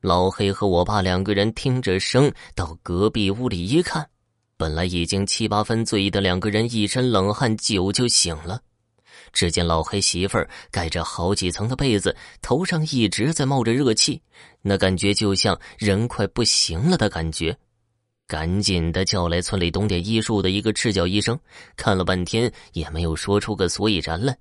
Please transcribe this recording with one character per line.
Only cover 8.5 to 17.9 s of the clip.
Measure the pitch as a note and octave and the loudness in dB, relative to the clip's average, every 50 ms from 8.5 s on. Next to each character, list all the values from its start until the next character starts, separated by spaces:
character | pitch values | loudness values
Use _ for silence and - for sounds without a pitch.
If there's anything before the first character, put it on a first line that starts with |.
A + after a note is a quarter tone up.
| F2+ - _ _ _ _ _ _ _ _ _ _ - - - - | -8 -10 _ _ _ _ _ _ _ _ _ _ -20 -20 -20 -8
只 | - - G2+ F2 | -4 -2 0 0
见 | D#2+ - F2 | 0 0 2
老 | E2+ E2 D#2+ D#2+ | 2 2 0 0
黑 | - - G2+ | 0 -2 -2
媳 | F#2+ - - F2 F#2 G2 | 0 0 0 0 -2 0
妇 | - A2+ | 0 -2
儿 | D#2+ - - - - _ | -2 -2 -8 -20 -18 _
盖 | - - F2 E2 | -6 -6 -4 -4
着 | - F2 E2 | -4 -4 -4
好 | - - - E2+ F2+ G2+ | -6 -6 -2 0 0 0
几 | - - F2+ | 0 0 -4
层 | E2+ - G#2 A2+ | -4 -2 -4 -4
的 | C3 | -2
被 | C3 C#3+ C3+ A2 G2+ | -2 0 2 2 2
子， | - G2 E2+ - - - - - | 2 0 -2 -4 -10 -20 -20 -14
头 | - - B2 C#3+ F#3 | -2 0 0 0 2
上 | - - D#3+ D#3 D#3 | 0 0 -2 -2 0
一 | - B2+ A2+ G2+ | 2 2 2 2
直 | F2 - G#2 C#3+ | 2 0 0 0
在 | E3 - D3 | 0 0 0
冒 | C3 C#3 C3+ A#2 | 0 2 2 2
着 | A2+ A#2 | 2 2
热 | C3 D3 B2+ A2 | 2 4 2 4
气， | - - - A#2 - _ _ _ - - - _ _ _ | 2 2 0 0 -4 _ _ _ -20 -20 -20 _ _ _
那 | G2+ G2+ | 0 2
感 | F#2+ - F#2+ F#2+ F2 | 2 4 2 2 2
觉 | - G2+ G2+ | 2 2 2
就 | - A2+ G2+ G2 | 2 2 0 2
像 | F#2 - G#2+ F#2 - - - - - | 2 2 0 0 -2 -6 -20 -12 -4
人 | - G#2 G2 G2 A2+ A#2+ | 0 2 2 2 0 -2
快 | - - G#2 | -2 -2 -2
不 | G2 _ - A#2 | -2 _ 0 0
行 | - - - - - E2+ D#2+ G#2+ E3+ | 2 2 2 0 0 -2 0 2 2
了 | F#3 E3 | 2 2
的 | A2+ G#2 | 2 0
感 | - E2+ D#2+ D#2+ | 0 -2 -4 -4
觉。 | D#2 - E2 D#2 - - _ _ _ _ _ _ | -4 -2 -2 -4 -4 -6 _ _ _ _ _ _